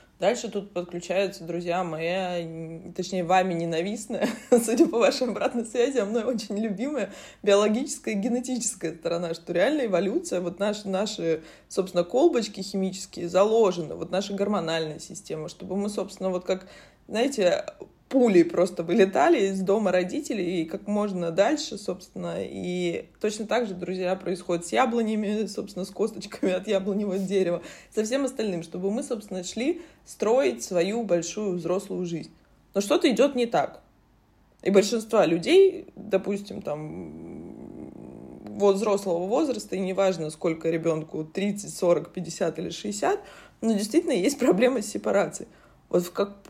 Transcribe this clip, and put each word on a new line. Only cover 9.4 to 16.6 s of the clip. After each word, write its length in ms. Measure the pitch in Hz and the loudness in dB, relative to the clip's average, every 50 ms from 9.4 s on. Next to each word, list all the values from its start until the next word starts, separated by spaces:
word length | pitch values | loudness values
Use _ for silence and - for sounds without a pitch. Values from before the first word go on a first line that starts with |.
| - - 175 | -6 -2 2
реально 340 | 170 185 240 302 302 262 | 2 4 4 4 2 0
эволюция, 540 | 226 190 170 190 190 226 349 370 - - 180 | 2 2 2 2 2 0 -2 -2 -2 -2 -2
вот 200 | 180 175 180 - | -2 -2 -4 -2
наши, 280 | 202 208 208 208 - 196 | -2 -2 -2 -2 -4 -4
наши, 540 | 190 185 208 214 220 - 170 165 160 156 160 - - - _ - | -2 -2 -2 -2 -4 -4 -2 0 0 -2 -4 -10 -20 -20 _ -8
собственно, 360 | - - 185 185 - 175 175 | -2 -2 -2 0 2 0 0
колбочки 560 | 175 - 247 302 349 311 247 214 - - - | 2 4 6 6 6 4 4 -2 -2 -6 -10
химические 680 | 190 - - 196 190 190 175 - - - - - 175 170 | -10 -6 -2 -2 -2 -2 -4 -6 -12 -12 -10 -8 -6 0
заложены, 680 | 175 180 202 214 220 226 226 196 180 175 165 147 - | 4 4 4 6 6 6 6 4 4 0 -4 -6 -6
вот 160 | 85 - 175 175 | -8 -8 -4 -2
наша 220 | 185 202 202 202 | -4 -2 -2 -2
гормональная 680 | 190 196 202 208 190 165 160 165 165 160 156 151 156 | -2 -2 0 0 -2 0 0 -2 -2 -2 -4 -6 -10
система, 480 | - - - - - - 156 156 156 - | -12 -14 -16 -16 -12 -10 -10 -8 -8 -10
чтобы 280 | - - - 185 180 | -12 -12 -10 -6 -4
мы, 140 | 196 202 208 | -2 -2 -2
собственно, 400 | 202 - 190 196 - - 185 190 | -2 -4 -6 -6 -6 -6 -4 -2
вот 140 | 185 185 185 | -2 -2 -2
как, 240 | - 190 190 | -2 -2 -2